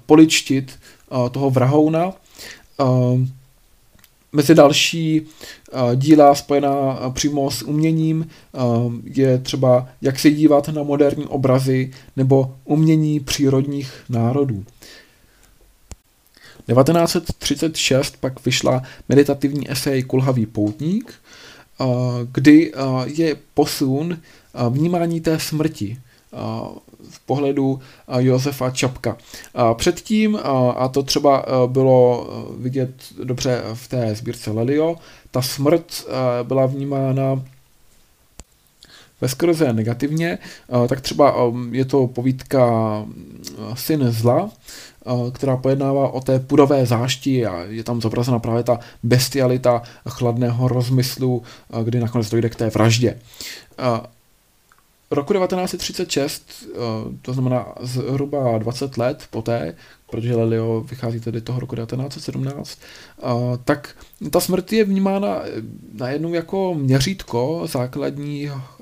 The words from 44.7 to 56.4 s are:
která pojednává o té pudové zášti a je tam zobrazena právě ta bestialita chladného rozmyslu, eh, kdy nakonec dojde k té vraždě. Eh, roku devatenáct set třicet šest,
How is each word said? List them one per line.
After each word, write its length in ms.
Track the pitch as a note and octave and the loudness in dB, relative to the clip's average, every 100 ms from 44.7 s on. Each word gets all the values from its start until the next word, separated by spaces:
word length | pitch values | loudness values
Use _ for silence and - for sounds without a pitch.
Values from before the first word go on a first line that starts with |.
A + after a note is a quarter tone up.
| - - _ - B2 A#2+ | -20 -20 _ -6 -4 -4
která 260 | B2+ C3+ B2+ | -4 -2 0
pojednává 520 | C3 C#3 C3+ C#3 C3+ | 0 0 0 0 0
o 120 | B2+ | -2
té 180 | C3 C3 | 0 0
pudové 480 | C3 D3 C#3 C#3+ A#2+ | 2 2 4 2 2
zášti 600 | A#2 B2+ - C#3+ C3 A2 | 0 -2 -4 -2 -2 -2
a 160 | F2 F2+ | -6 -10
je 160 | A2+ | -10
tam 160 | A2+ A#2+ | -6 -4
zobrazena 380 | A2+ A2+ B2 A#2+ | -2 -2 -2 -2
právě 240 | A#2 A2+ | -2 -2
ta 180 | B2 A2+ - - | -2 -4 -6 -8
bestialita 800 | A#2+ B2+ - C#3 B2+ B2+ B2+ A#2+ A#2 - - | 0 2 2 0 0 2 2 0 -2 -14 -16
chladného 600 | - B2 A#2 B2 A#2+ B2+ | -4 -2 0 0 0 0
rozmyslu, 760 | B2 A#2+ C3 B2+ - C3 B2 A#2+ - - | 0 0 0 0 -2 -2 -2 -6 -18 -12
eh, 120 | A#2 | -6
kdy 160 | A2+ A#2+ | -2 -2
nakonec 300 | A#2+ A#2+ G#2+ | 0 -2 0
dojde 180 | A#2 A2+ | 0 -2
k 80 | - | -2
té 140 | A2+ | -2
vraždě. 480 | G#2+ A2 A2+ A#2+ - - - - - - - | 2 4 4 0 -2 -10 -18 -16 -16 -18 -6
Eh, 280 | B2+ A2+ - _ _ _ _ _ _ _ _ _ _ | -2 -2 -6 _ _ _ _ _ _ _ _ _ _
roku 220 | C#3+ C#3 | -4 -2
devatenáct 380 | G3+ F#3 F#3 F#3 | 0 0 -2 -4
set 80 | F3 | -6
třicet 320 | - - F3+ | -8 -8 -6
šest, 420 | - C#3+ - | -4 -4 -6